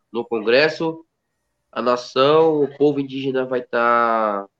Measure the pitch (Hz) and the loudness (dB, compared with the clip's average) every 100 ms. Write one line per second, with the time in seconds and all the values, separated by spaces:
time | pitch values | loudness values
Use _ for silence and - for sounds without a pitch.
0 | _ 110 117 117 104 127 156 160 165 165 | _ -10 -6 -4 0 2 2 0 -6 -8
1 | - _ _ _ _ _ _ 117 120 123 | -14 _ _ _ _ _ _ -6 -2 -2
2 | - 131 139 156 160 151 139 139 147 139 | -2 0 4 4 4 2 -2 0 0 0
3 | 135 131 135 131 127 127 - 120 120 117 | -4 -6 -4 -4 -2 -4 -4 0 2 2
4 | 117 113 110 101 98 | 2 0 0 -4 -8